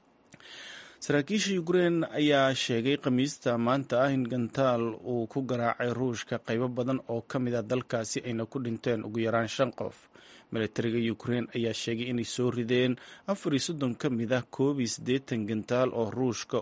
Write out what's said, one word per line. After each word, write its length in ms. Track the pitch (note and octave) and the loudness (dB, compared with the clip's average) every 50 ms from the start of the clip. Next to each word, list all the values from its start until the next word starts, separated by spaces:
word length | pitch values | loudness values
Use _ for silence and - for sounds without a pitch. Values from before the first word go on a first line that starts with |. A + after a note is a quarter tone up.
| _ _ _ _ _ _ - - - - - - - - - - - - - - | _ _ _ _ _ _ -20 -20 -20 -18 -18 -16 -16 -16 -16 -18 -18 -20 -18 -8
Saraakiisha 600 | - - C#3+ D3 C#3 - G3+ G#3+ F#3+ G3 G3 F#3 | -2 0 2 2 2 2 0 0 0 0 0 0
Ukraine 480 | E3 E3 F3 F3+ F3 F3 E3+ E3 D#3+ - | 2 2 4 4 4 4 4 2 0 0
ayaa 420 | - - D3+ D3 D3 C#3 C3+ C3+ C3+ | 0 2 4 6 6 6 6 4 4
sheegay 420 | C3 - - B2 A#2 A#2 C3 C#3+ C#3 | 2 0 0 0 2 2 2 0 0
Khamiista 540 | - C#3 B2+ B2 C3 D3 D3 - - C3 A#2+ A#2 | 2 2 2 2 2 0 -2 -2 0 0 0 2
maanta 380 | A#2 A#2+ B2+ C#3+ C3 - B2+ A#2+ | 2 2 2 2 0 0 2 2
ah 100 | C3 C#3 | 4 4
in 120 | C#3 C3+ B2+ | 2 2 0
gantaal 600 | A#2 B2 B2+ A#2+ A2 - - C3+ C3 B2 A#2 A#2 A#2 G#2+ - - | 0 -2 -2 -2 -2 0 2 2 4 4 2 0 -2 -4 -4 -4
uu 220 | - B2 A#2+ A#2 A2 | -4 -2 -2 -2 -2
ku 120 | - C#3+ C3+ | -2 -4 -2
garaacay 460 | A#2+ B2+ A#2+ A#2+ A#2 A2+ - B2 A#2+ A#2+ | -2 0 0 0 0 0 0 0 0 0
Ruushka 420 | A#2 B2+ B2+ A#2+ G#2+ - - B2+ A2+ | 0 0 -2 -2 -4 -4 -6 -6 -6
qaybo 280 | - - A2+ A#2 B2+ B2+ | -2 -2 0 0 0 0
badan 320 | B2 B2 A#2+ B2+ C3 B2+ - - | -2 -2 0 0 -2 -2 -2 -4
oo 120 | A#2 A#2 | -4 -4
ka 160 | A2+ - - C#3 | -4 -4 -4 -2
mid 140 | B2+ A#2+ A#2+ | 0 0 0
ah 80 | A#2 | -2
dalkaasi, 580 | G#2+ A2 B2+ B2+ B2 - - A#2 A2+ - - C3+ - | -2 -2 -2 -2 -2 -2 -2 -2 -2 -4 -4 -6 -4
ayna 180 | B2 A#2 A2+ A2+ | -4 -4 -4 -4
ku 120 | A2 - C3+ | -4 -4 -4
dhinteen 440 | B2+ A#2+ A2+ A2 - C3 A#2 G#2+ G#2+ | -4 -4 -4 -2 -2 0 0 0 -2
ugu 140 | G#2+ G#2+ A#2 | -4 -2 -2
yaraan 280 | A2+ A2+ G#2+ A2+ A#2 A2 | 0 2 2 2 0 0
shan 240 | - - C3+ B2 | 0 0 0 0
qof. 240 | - - - - - - - - - - - - - - - _ | -2 -4 -8 -8 -8 -12 -18 -20 -20 -20 -20 -20 -20 -20 -12 _
Militariga 480 | - A2+ A2 G#2 - - A2+ A#2 A2+ A#2+ A2+ A#2 | -4 -2 -2 -2 -2 -2 -2 0 0 0 0 0
Ukraine 360 | A2 - - - A#2+ B2 A#2 - - | -2 -2 -2 -2 -2 -2 -2 -4 -4
ayaa 200 | B2+ A#2 A2+ G#2+ | -2 -2 -2 -2
sheegay 340 | - - - A#2 A2+ A#2+ B2 | -2 -4 -4 -2 -2 -2 -2
inay 160 | B2 A#2+ A2+ | -2 -2 -2
soo 240 | - - - B2 B2 | -2 -2 0 0 0
rideen 420 | A2+ A#2+ A#2+ A2+ B2 B2 B2+ B2+ B2+ B2 - - - - - - | 0 0 0 2 4 4 4 4 2 -2 -6 -14 -20 -10 -6 -4
afar 240 | G3+ - - E3+ C#3+ | -4 -2 0 0 0
iyo 80 | C3 | 0
soddon 320 | - - E3+ D3+ C#3+ B2+ A#2 | 0 -2 -2 -2 -2 -2 -2
ka 120 | - - D3 | 0 -2 -2
mid 220 | B2+ A2+ A#2 G#2+ B2+ | 0 0 0 0 0
ah 80 | B2+ A#2+ - | 0 0 -2
koob 300 | - - C3+ C#3 D3 C#3 | -2 0 2 2 2 0
iyo 100 | B2 A2 | 0 -2
siddeetan 560 | - - A2 A2+ B2+ C#3 C3+ - C3 A2+ G#2+ | -4 -4 -2 0 0 0 0 -2 -4 -2 -2
gantaal 440 | G2+ A2+ A2 G2+ - B2 B2 B2+ B2+ | -2 -2 -4 -2 0 0 2 2 2
oo 180 | - A#2 A2+ G#2 | 0 0 -2 -2
Ruushka 480 | G2+ A#2 C3 B2+ A2 - - - - A#2+ | -2 0 0 0 0 -2 -4 -4 -4 -4